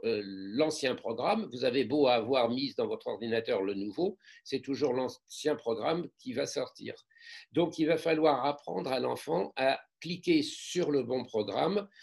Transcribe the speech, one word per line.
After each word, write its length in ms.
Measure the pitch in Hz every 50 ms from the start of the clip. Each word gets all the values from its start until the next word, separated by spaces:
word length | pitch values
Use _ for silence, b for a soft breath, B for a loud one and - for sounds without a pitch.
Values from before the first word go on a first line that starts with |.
| -
euh, 180 | 113 113 107 101
l'ancien 720 | 98 98 95 95 98 104 135 156 156 151 - 143 131 113
programme, 520 | - - 110 113 113 131 175 214 220 208 -
vous 140 | 120 123 127
avez 180 | 127 120 139 123
beau 240 | 107 139 151 139
avoir 420 | 127 123 117 107 113 139 131 117 117
mis 240 | 120 131 139 123 104
dans 140 | - 117
votre 180 | 104 110 107 -
ordinateur 560 | 127 110 101 113 113 113 113 117 127 120 98
le 140 | 98 98 101
nouveau, 420 | 98 98 104 95 - 175 202 - B B B B B B
c'est 180 | - 135 131
toujours 320 | - 131 139 120 143 131 123
l'ancien 640 | 127 131 123 - - _ - - - - 151 147
programme 540 | - - 117 113 107 107 151 165 170 160 - _
qui 160 | _ - 127 117
va 140 | 123 139
sortir. 480 | - - 143 127 - - - - 113 - - - _ B B B B B B B B
Donc, 260 | - 156 175 165 165
il 80 | - 156
va 120 | 156 165 156
falloir 440 | - 170 160 156 156 156 139 123 127
apprendre 480 | 143 147 - - - 170 185 - 135
à 80 | 131 127
l'enfant 540 | 127 123 123 - - 143 165 175 190 - -
à 240 | - 131 135 131 - - _ _ -
cliquer 420 | - 160 180 - - - 165 151
sur 480 | 143 - - - - - - 180 170 147
le 140 | 147 139 120
bon 200 | 113 127 131 -
programme 640 | - - 110 104 98 95 127 147 165 196 208 202 - B B